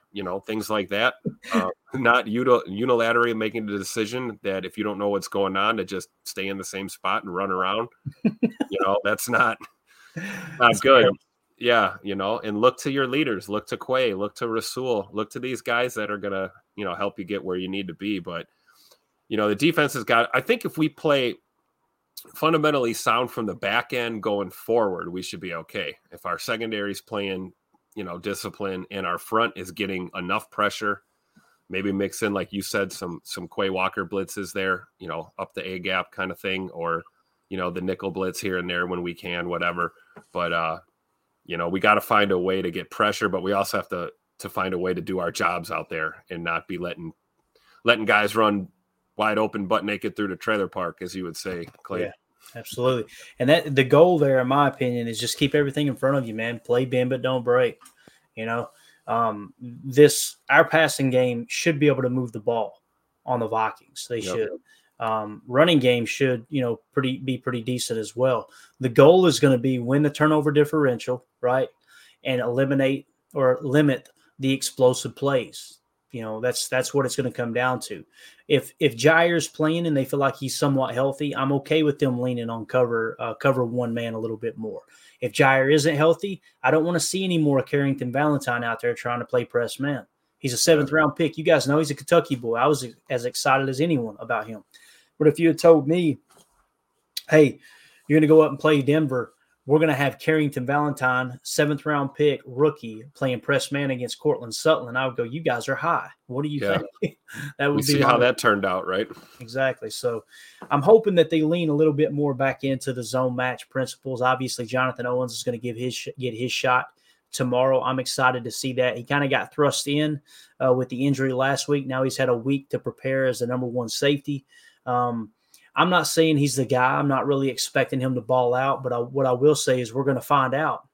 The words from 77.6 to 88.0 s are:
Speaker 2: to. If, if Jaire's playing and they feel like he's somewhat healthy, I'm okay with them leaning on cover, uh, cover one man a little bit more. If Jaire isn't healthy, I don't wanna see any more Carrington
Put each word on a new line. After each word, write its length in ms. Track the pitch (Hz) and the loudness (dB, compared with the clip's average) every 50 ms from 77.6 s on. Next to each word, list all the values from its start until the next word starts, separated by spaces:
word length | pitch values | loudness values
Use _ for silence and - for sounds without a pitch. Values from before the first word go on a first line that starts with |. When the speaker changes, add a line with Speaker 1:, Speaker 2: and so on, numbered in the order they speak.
| 127 127 127 117 | 0 0 0 -2
Speaker 2:
to. 240 | - - 104 80 - _ _ - - - - _ _ | -6 -10 -12 -12 -14 _ _ -20 -20 -20 -20 _ _
If, 240 | - 147 131 127 - - - | 0 2 2 2 -2 -4 -2
if 160 | 160 135 113 | -2 0 0
Jaire's 520 | 113 123 151 160 165 170 175 170 165 - | 2 4 4 6 6 4 4 2 0 -2
playing 400 | - - - 156 156 160 170 170 | -4 -4 -2 -2 0 0 0 -2
and 100 | 165 147 | 0 0
they 80 | 139 131 | 0 0
feel 140 | - - 139 | -2 -2 0
like 180 | 139 135 - | 0 -2 -2
he's 180 | - 139 127 - | -4 -8 -8 -4
somewhat 360 | - 151 143 139 135 131 117 - | -2 0 0 2 0 0 -2 0
healthy, 420 | 123 135 139 135 - 151 143 - | 0 -2 -2 -2 -4 -6 -4 -4
I'm 160 | 123 135 135 143 | -2 0 0 0
okay 300 | 139 139 - 156 160 156 | 0 0 0 2 2 4
with 160 | 147 139 - | 2 2 2
them 220 | 143 135 123 120 | 0 0 0 0
leaning 280 | 123 127 123 120 117 117 | -2 -2 -4 -4 -4 -6
on 160 | 117 113 104 | -6 -8 -6
cover, 520 | - - 127 123 117 117 113 113 113 - - | -2 2 2 2 2 2 0 -2 -4 -6 -6
uh, 140 | 117 113 110 | -8 -8 -4
cover 320 | - - 139 131 127 123 | 0 0 2 2 2 0
one 280 | 113 117 123 123 117 113 | -2 -2 -2 -2 -2 -4
man 200 | 117 117 117 113 | -4 -4 -6 -6
a 60 | 110 | -6
little 180 | 113 113 113 | -6 -6 -6
bit 200 | 104 117 113 - | -6 -8 -8 -8
more. 260 | 107 110 107 95 - - _ _ - - - _ _ | -8 -8 -10 -10 -12 -14 _ _ -20 -20 -20 _ _
If 140 | 127 117 - | -8 -2 2
Jaire 400 | - 143 131 135 135 131 135 151 | 4 6 6 6 6 6 6 4
isn't 220 | 151 139 165 151 | 4 4 4 4
healthy, 460 | 143 156 165 165 - - 202 190 - _ _ _ _ | 4 6 4 4 4 0 -8 -8 -10 _ _ _ _
I 100 | - 131 | 2 4
don't 140 | 147 160 156 | 4 4 4
wanna 140 | 175 175 160 | 2 0 0
see 240 | - - - 190 190 | -2 -2 -2 -2 -2
any 140 | 185 180 165 | 0 0 2
more 220 | 156 147 139 131 | 2 2 2 2
Carrington 500 | 127 - - 143 139 139 135 139 | 0 0 0 0 0 0 -2 -2